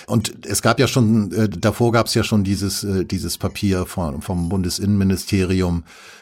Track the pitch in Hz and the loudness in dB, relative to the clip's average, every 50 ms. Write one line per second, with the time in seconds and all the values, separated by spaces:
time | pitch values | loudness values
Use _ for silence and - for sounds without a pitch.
0 | - - 104 101 101 - - - - - 101 - - 113 117 - 127 113 - 135 | -6 -2 -2 0 0 -2 -8 -10 -10 -6 -4 0 0 2 2 2 0 2 2 2
1 | 113 107 113 110 104 90 82 107 110 101 95 87 113 107 104 - 120 120 113 117 | 4 4 4 2 2 0 0 0 0 0 0 0 0 0 2 2 2 2 4 2
2 | 110 - - 117 104 - 113 104 95 98 101 95 101 95 - - - 98 95 95 | 0 2 0 0 0 2 2 2 2 2 0 0 -2 -4 -4 -4 -4 -2 0 0
3 | 85 - 92 92 - - - - - 92 - - 104 98 95 90 90 - - 95 | 0 0 -2 -4 -4 -6 -6 -4 -6 -6 -4 -2 0 0 2 0 -2 -4 -4 -4
4 | 87 76 67 71 - - 92 87 85 85 104 95 90 90 - - 104 101 104 98 | -4 -4 -6 -6 -6 -4 -4 -2 -2 0 0 -2 -2 -2 -2 -2 0 0 2 4
5 | 95 95 95 92 - - 104 95 92 87 92 92 92 87 85 85 - - - - | 4 2 2 0 -2 0 0 0 2 2 2 2 2 0 0 -2 -4 -8 -16 -20
6 | - - - - | -20 -20 -20 -20